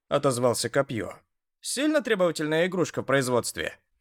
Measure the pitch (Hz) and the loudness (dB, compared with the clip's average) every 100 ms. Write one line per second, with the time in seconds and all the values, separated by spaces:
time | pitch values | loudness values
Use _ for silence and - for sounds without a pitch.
0 | - 143 139 120 123 110 117 143 135 117 | -4 0 0 0 0 0 -2 -2 -2 -4
1 | 87 - _ _ _ _ - - 302 302 | -8 -10 _ _ _ _ -8 -2 0 0
2 | 240 208 180 156 151 156 180 185 151 - | 0 2 2 2 0 2 2 0 -2 -2
3 | 107 135 127 123 - - 78 - _ _ | 0 2 4 2 0 -4 -6 -8 _ _